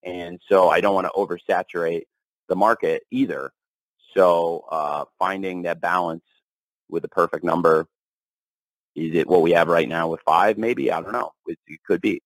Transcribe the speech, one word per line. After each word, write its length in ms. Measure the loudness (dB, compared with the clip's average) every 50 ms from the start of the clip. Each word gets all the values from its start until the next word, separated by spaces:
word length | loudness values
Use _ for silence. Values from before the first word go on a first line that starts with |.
| _
And 340 | -12 -12 -10 -12 -12 -14 -18 _ 2
so 200 | 4 6 6 6
I 120 | 4 2
don't 140 | 2 2 0
wanna 160 | 0 -2 -2 -2
oversaturate 880 | -2 -4 -4 -6 -10 _ -2 -2 -2 -2 _ -6 -4 -4 -4 -4 -6 -8 _ _ _ _ _ _ _ _ _
the 60 | -2
market 480 | 0 2 2 2 0 0 -2 -2 -2 _ _
either. 420 | -2 -2 -2 -2 -4 -8 -8 -12 _ _ _ _ _ _ _ _ _ _ _ _ 2
So, 500 | 4 4 4 4 4 2 -2 -4 -6 -8 -6
uh, 360 | -6 -4 -4 -4 -4 -6 -8 _ _ _
finding 440 | -4 -4 -4 -6 -6 -8 -8 -6
that 180 | -6 -6 -6 -4
balance 420 | -2 -2 0 0 0 -2 -6 -8 _ _ _ _ _ _ _ _ _ _ _ _ _ _
with 140 | -8 -8
the 60 | -8 -6
perfect 340 | _ 0 0 0 -2 -4
number, 460 | -2 0 0 2 4 4 4 4 0 _ _ _ _ _ _ _ _ _ _ _ _ _ _ _ _ _ _ _ _ _ _
is 200 | -8 -6 -2 0
it 120 | -2 2
what 160 | 4 4 4
we 80 | 6 6
have 140 | 4 4 4
right 220 | 4 2 2 2 0
now 180 | -2 -4 -2
with 140 | -2 -4 -4
five? 360 | _ 2 2 4 4 2 0
Maybe, 360 | 0 -2 -4 -4 -2 -2 -2
I 80 | -2 -4
don't 100 | -6 -6
know. 220 | -8 -8 -8 -8 _ _ _ -14
It, 100 | -14 _ _
it 140 | _ -20 -20 _
could 160 | -4 -4 -2
be. 220 | 0 -2 -4 -4 _